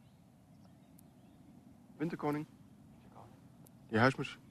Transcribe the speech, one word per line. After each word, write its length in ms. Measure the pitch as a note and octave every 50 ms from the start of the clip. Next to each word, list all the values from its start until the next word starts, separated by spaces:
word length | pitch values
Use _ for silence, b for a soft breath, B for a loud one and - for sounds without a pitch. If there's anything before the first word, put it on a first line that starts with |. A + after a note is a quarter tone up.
| - - - - - - - - - - - - - - - - - - - - - - - - - - - - - - - - - - - - - - - -
Winterkoning. 480 | D3 E3+ D#3 D3+ - D3 D3 D3+ D#3 - - - - - - - - - - - - - - - - - - - - - - - - - - - - -
Je 100 | A2+ A2
huismus. 400 | A#2 C3 C3 - C#3 - - - - -